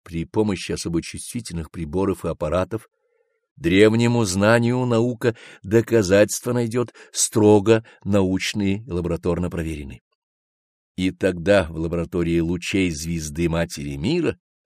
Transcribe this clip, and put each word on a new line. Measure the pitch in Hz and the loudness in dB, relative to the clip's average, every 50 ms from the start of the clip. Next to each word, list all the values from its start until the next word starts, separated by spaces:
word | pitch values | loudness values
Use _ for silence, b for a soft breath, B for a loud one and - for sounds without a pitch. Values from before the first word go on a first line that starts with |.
| - | -18
при | - 87 82 82 | -10 -8 -8 -8
помощи | - - 107 107 107 98 85 - - | -4 -2 -2 0 0 -2 -4 -6 -6
особо | 85 85 - - 85 82 80 | -8 -8 -6 -4 -4 -4 -4
чувствительных | - - 80 - - - 123 113 - 85 85 80 - | -6 -10 -14 -12 -12 -10 -10 -10 -10 -10 -10 -10 -10
приборов | - 90 82 76 76 92 95 98 92 - - | -10 -10 -10 -6 -4 -2 -2 -2 -2 -4 -4
и | 85 | -8
аппаратов, | 78 - 87 78 80 90 92 - - 110 - _ _ _ _ _ _ _ _ _ _ _ _ _ _ | -6 -6 -4 -2 -2 -2 -2 -2 -6 -8 -10 _ _ _ _ _ _ _ _ _ _ _ _ _ _
древнему | - - 82 90 98 107 110 113 117 120 120 120 120 113 | -6 -2 2 4 6 6 6 6 4 2 2 2 2 0
знанию | 92 90 98 101 107 117 120 117 117 123 127 127 | 0 0 2 4 4 4 4 4 2 0 0 0
наука | 123 117 113 120 123 120 113 - 123 113 B B B B B | 0 0 0 0 0 -2 -2 -2 -2 -2 B B B B B
доказательства | - 92 104 117 110 - 117 113 101 87 95 101 107 104 - - - 127 120 | -4 0 2 2 2 4 2 2 4 4 4 4 4 4 0 -4 -6 -4 -2
найдет | 120 120 113 110 123 120 113 B B B B | -2 -2 -2 -2 -2 -4 -4 B B B B
строго | - - - - - 117 104 104 107 107 98 107 113 110 113 b b b - | -6 -4 -4 0 2 4 6 6 6 6 6 6 4 4 2 b b b -4
научные | 101 101 101 95 92 95 95 - - - 107 101 98 98 104 113 | 0 2 2 2 2 0 -2 -2 -4 -4 -2 0 0 -2 -2 -4
и | 120 | -6
лабораторно | 87 90 85 85 85 80 - 90 85 87 90 87 | -6 -4 -4 -4 -4 -4 -2 -2 -2 -2 -2 -4
проверенные. | 87 85 80 80 80 76 71 67 62 60 _ _ _ _ _ _ _ _ _ _ _ _ _ _ _ _ _ _ _ - | -4 -4 -6 -6 -6 -8 -10 -12 -16 -18 _ _ _ _ _ _ _ _ _ _ _ _ _ _ _ _ _ _ _ -4
И | 92 92 | -4 -4
тогда | 87 - - 95 92 87 82 92 101 98 90 80 | -2 -2 -2 -2 -2 0 2 2 4 4 2 0
в | 82 80 | -4 -6
лаборатории | 82 85 82 85 85 80 - 87 85 82 85 85 | -6 -4 -4 -4 -4 -4 -2 -2 0 0 0 0
лучей | 82 82 90 87 - - - 98 95 90 | 0 0 -2 -4 -4 -2 -2 0 0 0
звезды | 80 71 76 82 85 82 76 76 73 82 87 82 | -2 -4 -6 -6 -6 -6 -6 -6 -4 -2 -2 0
Матери | 80 82 85 80 - 76 71 71 71 69 | 0 -2 -4 -4 -6 -10 -10 -10 -8 -6
Мира | 73 110 160 180 156 - - - _ _ _ _ _ | -4 -2 -2 -2 -2 -2 -4 -6 _ _ _ _ _